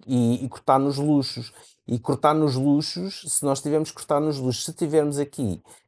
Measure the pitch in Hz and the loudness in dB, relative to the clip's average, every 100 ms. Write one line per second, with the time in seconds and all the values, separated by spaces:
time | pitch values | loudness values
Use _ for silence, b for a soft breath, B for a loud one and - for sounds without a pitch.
0 | - 123 117 120 135 - - 135 139 135 | -2 2 2 0 -4 -4 2 4 4 0
1 | 147 143 127 120 117 b b _ - 123 | 2 2 2 -8 -12 b b _ -6 -4
2 | - 131 151 156 151 127 143 143 151 170 | -2 2 4 4 2 2 2 2 0 -6
3 | 190 - 156 - 143 135 147 151 156 - | -8 -10 -6 -2 0 -2 0 -2 -2 -8
4 | - 147 151 139 127 117 - - 156 156 | -2 0 0 -2 -4 -4 -8 -6 0 2
5 | 147 143 143 - 110 82 b b | 2 -2 -6 -4 -4 -4 b b